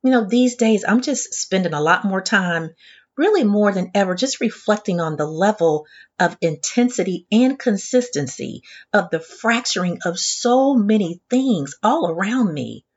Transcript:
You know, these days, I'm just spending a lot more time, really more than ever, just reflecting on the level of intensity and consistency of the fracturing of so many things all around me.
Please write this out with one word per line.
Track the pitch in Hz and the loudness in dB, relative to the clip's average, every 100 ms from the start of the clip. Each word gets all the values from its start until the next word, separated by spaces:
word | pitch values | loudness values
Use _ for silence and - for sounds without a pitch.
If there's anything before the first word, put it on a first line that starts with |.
You | 254 | 4
know, | 254 202 | 2 2
these | 240 254 - | 2 2 2
days, | 226 214 - | 2 2 2
I'm | 220 | 0
just | 262 269 - | 2 -4 -6
spending | - - 190 180 | -8 -4 -2 0
a | 151 | 0
lot | 156 180 202 | 2 2 2
more | 190 | -4
time, | 190 208 180 170 160 165 - - _ - | 0 0 0 -2 -6 -14 -20 -20 _ -2
really | 349 415 | 2 4
more | 220 202 208 | 2 2 2
than | 190 180 202 | 0 -2 0
ever, | 190 | 0
just | 180 262 - | 0 -2 -2
reflecting | 226 - - 208 - 175 | -4 -4 -2 -2 0 -2
on | 160 151 | -2 -2
the | 147 | -4
level | 160 196 214 165 151 151 - - _ | 0 0 2 2 0 -4 -20 -20 _
of | 175 - | -2 0
intensity | 170 147 - - 247 247 190 175 - | -4 -4 -4 0 0 0 -4 -4 0
and | 214 254 269 | 2 2 0
consistency | - 202 - 247 247 - 139 - 131 - _ - - | -2 -2 0 0 0 -4 -6 -8 -10 -12 _ -20 -2
of | 202 180 | -2 0
the | 160 | -6
fracturing | - - 226 233 247 208 180 170 180 | -8 -6 -2 -2 -2 -4 -4 -4 -6
of | 175 | -6
so | - - 240 247 269 262 | -6 -2 2 4 4 2
many | 202 220 180 175 _ | 2 2 0 -6 _
things | 247 269 190 139 - | 0 2 0 -2 -2
all | 214 302 285 | 0 0 0
around | 165 190 254 220 | -2 -2 0 0
me. | 147 117 113 _ | -2 -8 -10 _